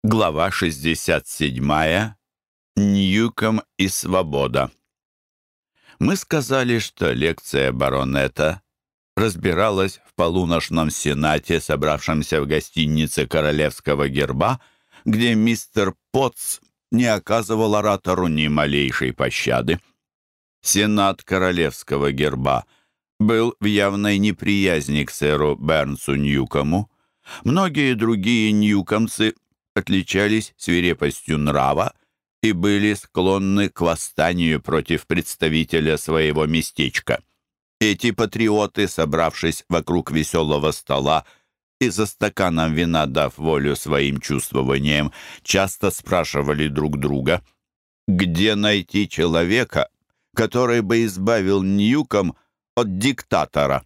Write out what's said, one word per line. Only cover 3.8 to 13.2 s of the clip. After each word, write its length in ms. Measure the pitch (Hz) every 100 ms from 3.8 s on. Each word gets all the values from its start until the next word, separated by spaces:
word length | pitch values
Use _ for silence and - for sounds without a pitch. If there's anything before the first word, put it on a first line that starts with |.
| 95
свобода. 800 | - - 92 82 69 67 64 65 _ _ _ _ _ _ _ _ _ _ _ _ -
Мы 180 | 131 190
сказали, 640 | - 160 120 135 123 117
что 340 | 107 - 82
лекция 600 | 62 80 80 - 69 67
баронета 920 | 64 67 67 67 69 67 - 76 87 _ _ _ _ _ -
разбиралась 840 | 113 85 95 85 110 98 95 - _
в 80 |
полуношном 760 | - 85 92 85 85 - 82 78
сенате, 680 | - 73 71 76 76 - 82
собравшемся 800 | - 71 76 76 - 78 73 78
в 60 | 71
гостинице 800 | 76 - - 76 76 78 -